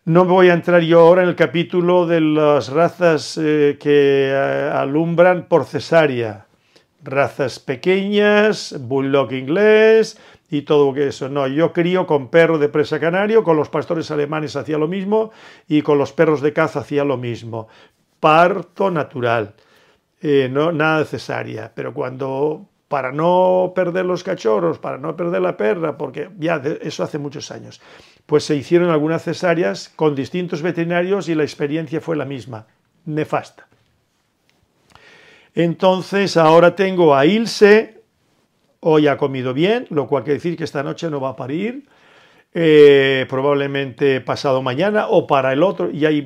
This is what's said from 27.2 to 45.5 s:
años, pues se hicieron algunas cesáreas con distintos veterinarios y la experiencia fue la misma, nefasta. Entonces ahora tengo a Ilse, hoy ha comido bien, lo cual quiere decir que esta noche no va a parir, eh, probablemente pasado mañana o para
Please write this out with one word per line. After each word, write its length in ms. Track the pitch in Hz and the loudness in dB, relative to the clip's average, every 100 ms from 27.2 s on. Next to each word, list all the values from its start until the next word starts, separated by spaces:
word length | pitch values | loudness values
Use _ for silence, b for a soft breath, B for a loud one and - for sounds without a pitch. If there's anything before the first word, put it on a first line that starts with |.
| 143 139 - | -10 -12 -14
años, 300 | 123 117 - B B B B - | -16 -18 -20 B B B B -2
pues 200 | 151 - | -2 0
se 100 | 151 | -4
hicieron 360 | 120 170 175 | 0 2 2
algunas 320 | 156 156 165 | 0 0 -2
cesáreas 640 | 170 160 180 165 190 190 - | -6 -4 0 0 -2 -4 -12
con 220 | - 156 135 | -2 -2 -2
distintos 460 | 127 180 175 165 | -6 -6 -6 -4
veterinarios 640 | 170 170 170 175 180 202 160 | -4 -4 -2 -2 -2 -4 -2
y 80 | 156 | -2
la 80 | |
experiencia 560 | 143 - 147 156 151 151 | -4 -4 -6 -6 -6 -8
fue 160 | 165 156 | -6 -6
la 80 | |
misma, 440 | 135 139 107 113 - _ _ _ | -6 -10 -12 -16 -18 _ _ _
nefasta. 640 | - 151 151 143 - _ _ _ _ _ _ _ _ _ _ _ _ _ _ b b b b b b - | -8 -6 -4 -6 -8 _ _ _ _ _ _ _ _ _ _ _ _ _ _ b b b b b b -2
Entonces 800 | 170 165 185 185 - 196 190 165 | -2 2 2 0 -2 -4 0 2
ahora 400 | 160 165 175 175 | 6 6 6 2
tengo 380 | 190 185 165 | 0 2 4
a 140 | 139 151 | 4 4
Ilse, 720 | 214 226 - 202 208 226 - _ _ _ _ _ _ _ _ | 2 -2 4 6 6 2 -8 _ _ _ _ _ _ _ _
hoy 280 | 170 156 147 | 0 2 2
ha 100 | 135 | 0
comido 360 | 143 135 127 | -2 -4 -6
bien, 320 | 127 180 240 254 | -2 -2 -2 -4
lo 160 | 147 127 | -6 -2
cual 160 | 139 | -4
quiere 160 | 127 135 | -2 -4
decir 180 | 165 170 | -6 -8
que 60 | |
esta 180 | 147 147 | -8 -8
noche 300 | 147 156 170 | -8 -8 -8
no 100 | 143 | -6
va 80 | 131 | -8
a 60 | 131 | -8
parir, 520 | 127 156 214 262 b b b b b b _ 175 | -10 -8 -8 -10 b b b b b b _ 0
eh, 720 | 165 151 147 139 135 135 127 | 6 8 8 8 4 0 -2
probablemente 920 | 131 143 143 139 139 139 120 143 131 | -2 0 0 -2 -4 -6 -2 0 0
pasado 440 | 127 127 143 131 | -2 -4 -2 -2
mañana 420 | 131 127 196 214 220 | -2 -2 -2 -2 0
o 180 | 190 123 | 0 2
para 260 | 143 131 | 0 0